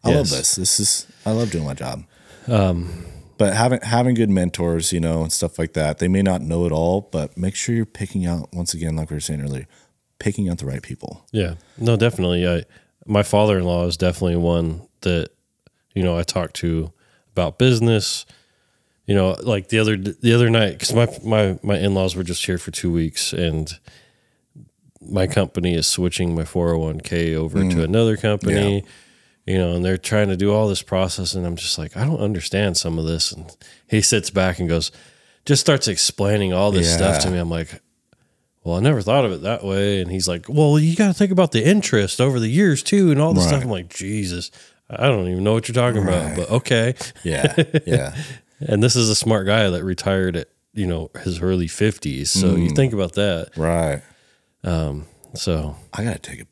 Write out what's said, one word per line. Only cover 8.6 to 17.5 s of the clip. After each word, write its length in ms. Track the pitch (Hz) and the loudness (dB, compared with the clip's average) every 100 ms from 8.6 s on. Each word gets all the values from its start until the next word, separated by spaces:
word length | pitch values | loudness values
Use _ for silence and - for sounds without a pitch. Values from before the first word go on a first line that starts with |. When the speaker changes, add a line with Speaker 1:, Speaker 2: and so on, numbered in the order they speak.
| 87 | -6
Speaker 1:
again, 220 | 82 82 78 | -6 -4 -4
like 160 | 78 | -6
we 40 | 76 | -8
were 40 | |
saying 200 | 71 76 | -6 -6
earlier, 260 | 71 65 65 _ _ _ _ _ | -6 -8 -10 _ _ _ _ _
picking 320 | - 101 98 | -6 -2 -4
out 80 | 87 | -4
the 80 | 67 | -6
right 160 | 65 | -8
people. 420 | - - - - _ | -10 -14 -14 -18 _
Speaker 2:
Yeah. 220 | 110 90 85 _ - | -4 -4 -6 _ -4
No, 180 | 117 113 | 2 4
definitely. 500 | 113 - 90 87 87 | 4 2 -2 0 0
I, 160 | 85 - - _ _ - | 0 -4 -20 _ _ 0
my 160 | 104 | 2
father-in-law 640 | 104 104 107 95 90 87 87 | 4 4 4 2 2 0 0
is 100 | 85 | 0
definitely 420 | 92 87 90 87 | 0 2 0 2
one 440 | 85 85 82 82 - _ | 2 2 0 -6 -12 _
that, 280 | 95 87 78 _ _ _ _ _ _ | -2 -2 -2 _ _ _ _ _ _
you 80 | - | -2
know, 160 | 90 85 | 0 0
I 60 | |
talk 280 | 85 - 82 | -2 -4 -4
to 380 | - 87 82 80 - _ _ _ | -4 -2 -2 -4 -10 _ _ _
about 280 | - 87 | -4 -4